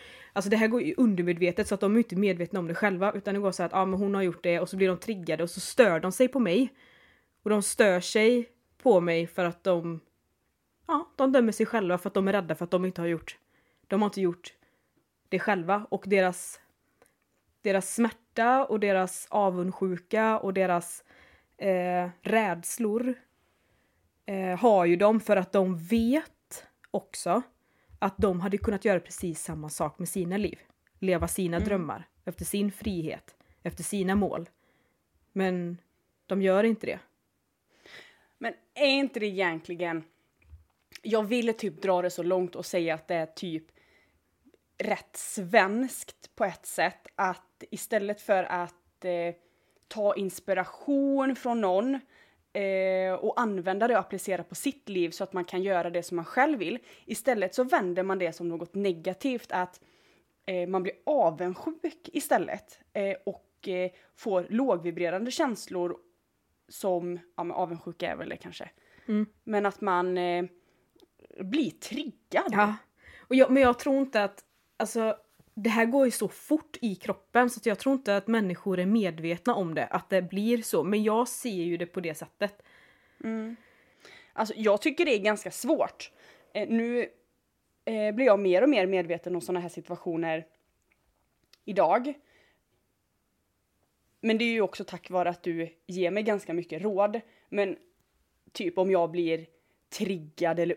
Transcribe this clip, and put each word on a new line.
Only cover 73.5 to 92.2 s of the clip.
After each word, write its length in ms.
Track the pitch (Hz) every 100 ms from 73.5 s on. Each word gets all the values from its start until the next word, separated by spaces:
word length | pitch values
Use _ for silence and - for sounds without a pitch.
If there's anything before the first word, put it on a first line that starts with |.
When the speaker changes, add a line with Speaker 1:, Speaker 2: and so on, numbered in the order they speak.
Speaker 1:
men 120 | 269
jag 160 | 254 240
tror 200 | 294 269
inte 260 | 269 214
att, 200 | 196 - - _ _ -
alltså, 400 | 214 233 220 - _ _ _
det 160 | - 220
här 160 | 220 226
går 180 | 277
ju 60 | 254
så 180 | - 208
fort 480 | - - 302 - -
i 140 | 226
kroppen 560 | 185 - - _ 240 240
så 80 | 233
att 80 | 233
jag 120 | 196
tror 160 | 269
inte 220 | 269 208 202
att 100 | 208
människor 520 | 226 190 175 202 180
är 80 | 190
medvetna 680 | 226 185 165 165 175 247
om 200 | 208 170
det, 120 | 156 117
att 240 | 180 -
det 120 | 190
blir 400 | 175 190 220 240
så. 220 | - 175
Men 180 | 160 214
jag 260 | 214 220 247
ser 220 | - 247 185
ju 140 | 175 170
det 100 | 175
på 140 | 190
det 140 | 170
sättet. 480 | 156 165 - 202 - _ - _ _ _ -
Speaker 2:
Mm. 320 | 226 220 220 233 _ _ _ _ - - _
Alltså, 220 | - 214 220
jag 260 | 214 202
tycker 220 | 311 269
det 100 | 320
är 40 | 214
ganska 320 | 208 208 180
svårt. 640 | - 247 285 - - - _ - - _
Eh, 160 | - -
nu, 320 | 226 233 240 - _ _ _ _ _ _ _
eh, 300 | - 220 214
blir 120 | 214 269
jag 140 | 294
mer 220 | 190 175
och 60 | 269
mer 180 | 233 185
medveten 480 | 185 170 165 175
om 60 | 175
såna 200 | 165 180
här 80 | 175
situationer 800 | 170 - 175 180 165 165 160 165 _ _ _ _ _ _ _ _ _ _ _
idag. 500 | - 190 160 214 269 285